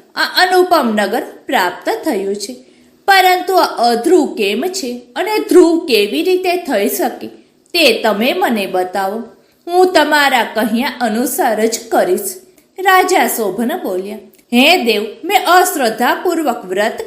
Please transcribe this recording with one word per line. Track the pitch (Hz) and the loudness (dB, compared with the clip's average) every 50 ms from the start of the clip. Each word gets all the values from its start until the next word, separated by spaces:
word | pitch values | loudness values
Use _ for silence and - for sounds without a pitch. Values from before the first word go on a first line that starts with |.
| - _ - | -20 _ -8
આ | - 320 - - 320 | -6 -6 -4 0 0
અનુપમ | 370 370 370 359 359 359 349 311 254 226 214 | 0 2 4 2 4 4 2 2 2 0 0
નગર | 214 202 190 214 277 - - - - - | 0 0 0 -2 -4 -6 -8 -12 -16 -8
પ્રાપ્ત | - 277 214 185 175 175 - - 320 440 440 - | -4 -2 0 0 -2 -4 -6 -6 -6 -4 -4 -2
થયું | 320 240 196 196 196 202 | -4 -4 -2 -4 -4 -6
છે. | 202 - - 247 - - _ _ _ _ _ _ _ _ | -6 -8 -12 -14 -16 -18 _ _ _ _ _ _ _ _
પરંતુ | - 392 381 370 370 370 359 359 370 381 | 2 4 4 4 4 2 0 0 0 2
આ | 339 302 - - - 233 240 | 2 2 0 0 0 0 0
અધ્રુવ | 233 220 - - 370 330 277 - - | 0 0 2 4 4 4 2 2 -2
કેમ | - 202 196 214 233 330 | -2 -2 -2 -2 -2 -4
છે | 381 - - 277 240 247 240 - - - | -4 -6 -6 -8 -8 -10 -10 -14 -10 -8
અને | 311 370 427 427 440 | -6 -4 -2 -2 -2
ધ્રુવ | 427 - 294 359 320 330 330 339 359 | 0 4 6 6 6 6 4 0 0
કેવી | 302 226 202 202 202 247 294 | 0 0 2 0 0 -2 -2
રીતે | 330 370 370 359 370 359 349 | 0 0 0 0 0 0 -2
થઈ | 359 349 - 254 202 202 - | -2 -2 -2 -2 0 0 -2
શકે, | - - 320 233 - - - 110 - - - _ _ _ _ _ - | -2 -2 -4 -4 -4 -8 -14 -16 -16 -20 -20 _ _ _ _ _ 0
તે | 349 311 247 226 - | 2 2 2 2 2
તમે | - 220 208 202 233 277 | 0 -2 0 0 0 -2
મને | 349 370 392 302 233 208 190 | 0 0 -2 -2 -2 -2 -4
બતાવો. | - 185 185 180 - - 196 190 196 208 226 233 - - _ _ _ _ _ - | -2 -2 -2 -4 -2 -4 -4 -4 -4 -4 -6 -10 -12 -16 _ _ _ _ _ -8
હું | 339 349 359 370 370 | -2 2 4 4 4
તમારા | 359 320 294 302 302 294 285 269 269 233 214 - - | 4 2 2 2 2 2 2 2 2 0 0 -2 -2
કહ્યા | 220 233 214 226 233 277 269 254 - | -2 -2 0 0 -2 -2 -4 -4 -4
અનુસાર | 247 220 208 226 262 - - - 320 240 214 214 220 | -4 -2 -2 -2 -2 -2 -2 -2 -2 0 0 0 0
જ | 220 - - - - | -2 -2 -4 -6 -2
કરીશ." | 359 247 190 180 185 208 - - - - - - _ _ _ _ _ - | 0 0 2 2 0 -2 -4 -6 -12 -14 -18 -20 _ _ _ _ _ -4
રાજા | 370 392 370 370 370 359 359 311 240 226 | 2 4 4 4 4 4 2 2 0 0
શોભન | - 240 220 190 180 240 233 254 339 359 | -2 -4 -4 -4 -4 -4 -4 -4 -4 -4
બોલ્યા, | 339 220 185 185 190 202 214 214 - - _ _ _ - | -6 -6 -6 -6 -6 -8 -12 -14 -16 -20 _ _ _ -2
"હે | 240 240 269 311 359 359 247 | 2 4 4 4 4 2 2
દેવ, | 226 208 202 220 226 - - 294 | 0 0 0 -2 -6 -8 -10 -4
મેં | 349 403 - - | 0 0 2 4
અશ્રદ્ધાપૂર્વક | 320 349 370 359 370 381 302 254 220 220 - 240 277 330 - - 370 330 330 311 254 240 - - | 4 4 4 4 2 0 -2 -2 -2 -2 0 0 0 0 0 -2 -2 -2 -2 -2 -2 -4 -4 -6
વ્રત | 180 185 196 208 240 240 - 440 | -6 -2 -2 -2 -2 -4 -6 -8